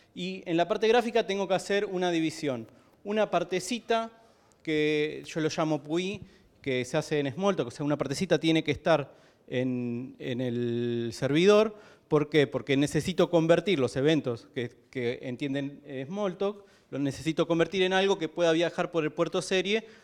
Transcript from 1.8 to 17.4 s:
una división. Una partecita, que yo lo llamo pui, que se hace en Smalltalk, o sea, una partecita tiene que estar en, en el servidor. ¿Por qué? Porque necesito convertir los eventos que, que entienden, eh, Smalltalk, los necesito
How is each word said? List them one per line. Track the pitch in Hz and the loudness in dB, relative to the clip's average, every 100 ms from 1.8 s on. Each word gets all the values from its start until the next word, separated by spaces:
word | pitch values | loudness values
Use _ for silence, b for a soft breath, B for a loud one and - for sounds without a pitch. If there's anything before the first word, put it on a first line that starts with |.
| 202 | -2
una | 180 180 | -2 0
división. | 170 160 156 147 120 113 b b b | 0 -2 -2 -4 -4 -8 b b b
Una | 202 214 202 | -6 -2 0
partecita, | 175 175 185 - 233 - 226 226 - b b b _ | 0 0 -4 -4 -8 -2 -2 -2 -12 b b b _
que | - 156 151 151 151 135 143 | -2 0 2 0 -2 -6 -8
yo | 170 | -4
lo | 156 | -2
llamo | - 156 151 | 0 0 -2
pui, | 143 165 185 190 B B B _ | -2 -4 -4 -8 B B B _
que | 139 127 123 | -2 -2 0
se | 156 | -4
hace | - 151 | -2 -2
en | 139 | -2
Smalltalk, | 120 196 170 120 | -2 0 0 -4
o | |
sea, | - | -4
una | 147 143 | -2 -2
partecita | 135 135 190 156 | -2 -4 0 2
tiene | 160 160 | 4 2
que | 151 | 0
estar | 135 180 151 139 b b b - | -2 2 2 0 b b b -6
en, | 127 131 123 120 120 131 - | -4 -2 -2 -4 -6 -8 -10
en | 139 123 | -6 -4
el | 127 120 120 117 120 117 117 | -4 -2 -2 -2 -2 -2 -4
servidor. | - 131 151 190 208 220 - B B - | -4 0 4 6 6 4 -2 B B 0
¿Por | 151 151 | 2 4
qué? | 156 139 | 2 2
Porque | 131 - 135 | 0 0 2
necesito | 147 156 143 175 175 | 2 0 -2 0 4
convertir | 170 160 170 190 160 | 4 6 4 4 2
los | 120 135 | 2 2
eventos | 147 156 127 117 - | 2 2 0 -6 -8
que, | 131 120 - _ | -8 -8 -10 _
que | 135 120 127 | -4 -4 -4
entienden, | 131 123 143 139 139 143 147 | -8 -6 -4 -4 -4 -10 -12
eh, | 131 135 | -10 -8
Smalltalk, | 202 202 175 202 202 - b b | -4 -4 -2 -4 -4 -18 b b
los | 135 | -4
necesito | 143 131 151 160 | -2 -2 -4 0